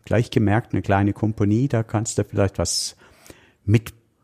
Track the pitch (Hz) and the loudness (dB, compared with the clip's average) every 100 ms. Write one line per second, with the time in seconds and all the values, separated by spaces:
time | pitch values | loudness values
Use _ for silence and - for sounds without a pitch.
0 | - 107 110 - 101 107 - 104 98 98 | -2 0 0 0 2 2 0 -4 0 2
1 | 101 - 107 - 101 110 139 117 110 107 | 2 0 -2 0 0 2 0 -2 -2 -4
2 | 110 - 101 101 98 - 85 - - - | -2 -4 -4 0 -2 -2 -4 -4 -6 -12
3 | - _ - - _ _ 95 110 - - | -20 _ -20 -20 _ _ 0 2 0 -14
4 | _ _ | _ _